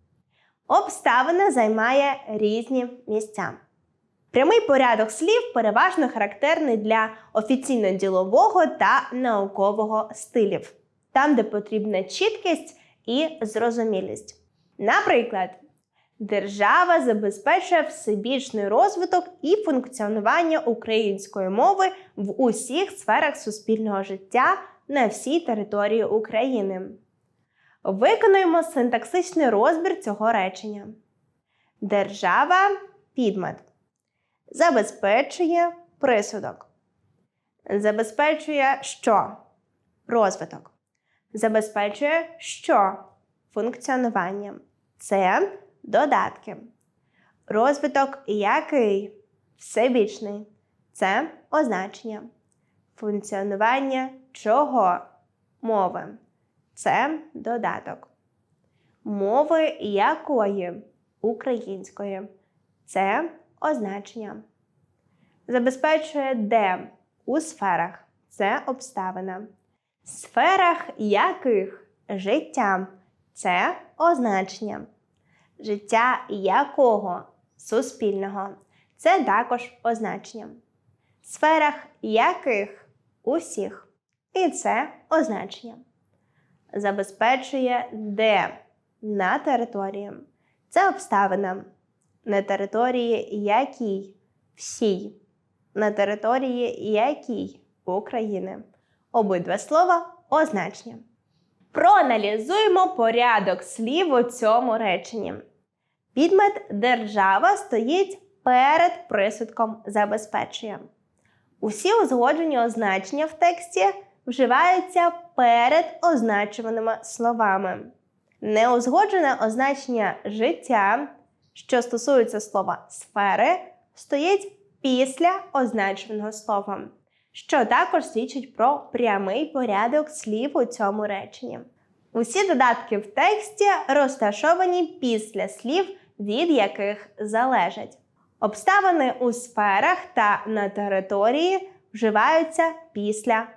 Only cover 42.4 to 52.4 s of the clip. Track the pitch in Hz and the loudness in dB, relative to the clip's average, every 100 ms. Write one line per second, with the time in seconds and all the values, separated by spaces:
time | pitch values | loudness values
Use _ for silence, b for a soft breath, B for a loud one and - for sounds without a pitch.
42.4 | - - - 254 190 202 - _ _ _ | -14 -8 2 4 2 -2 -12 _ _ _
43.4 | _ 214 226 254 - 254 240 208 175 202 | _ -6 -6 -6 -4 -2 0 -2 -2 -6
44.4 | 202 - - _ _ _ - 196 185 226 | -10 -16 -20 _ _ _ -2 2 4 2
45.4 | 392 - - _ - 208 294 220 196 - | 0 -6 -20 _ -2 0 2 2 0 -6
46.4 | - 175 233 _ _ _ _ _ _ _ | -16 -18 -20 _ _ _ _ _ _ _
47.4 | - 214 254 285 294 269 269 - - 208 | -4 2 2 2 0 0 -2 -4 -6 -2
48.4 | 202 285 302 294 220 196 208 - _ _ | 0 0 0 0 2 0 -4 -14 _ _
49.4 | _ _ - - 254 247 202 - 208 208 | _ _ -6 0 2 2 0 -2 -10 -10
50.4 | 214 _ _ _ _ - 190 208 320 - | -14 _ _ _ _ -4 0 0 -2 -10
51.4 | _ 302 269 185 196 - 226 214 233 _ | _ -2 0 -2 -6 -12 -14 -14 -16 _